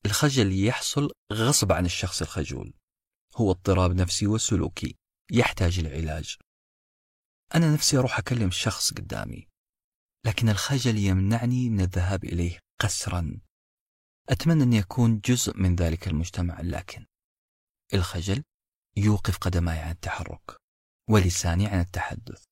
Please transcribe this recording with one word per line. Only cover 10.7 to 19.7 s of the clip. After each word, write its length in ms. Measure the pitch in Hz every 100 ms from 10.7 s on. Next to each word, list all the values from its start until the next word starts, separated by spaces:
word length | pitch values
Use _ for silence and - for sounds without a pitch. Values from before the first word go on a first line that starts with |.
| 139 123 107
يمنعني 720 | 98 95 95 113 120 127 123
من 100 | 107
الذهاب 440 | 92 92 90 98
إليه 340 | - 87 85 87 _ _
قسرًا. 600 | - - - 90 82 - _ _ _ _ _ _ _ _ -
أتمنى 340 | 135 160 165
أن 100 | 127
يكون 480 | 113 95 - 117 110
جزء 360 | 113 123 - -
من 200 | 92 87
ذلك 320 | 85 82 -
المجتمع، 520 | 78 85 - 87 82
لكن 460 | 87 - - - - _ _ _ _ _ _ _ _
الخجل 480 | 101 87 87 92 101 151 _ _ _ _ -
يوقف 420 | 104 104 - 95
قدماي 400 | - 87 85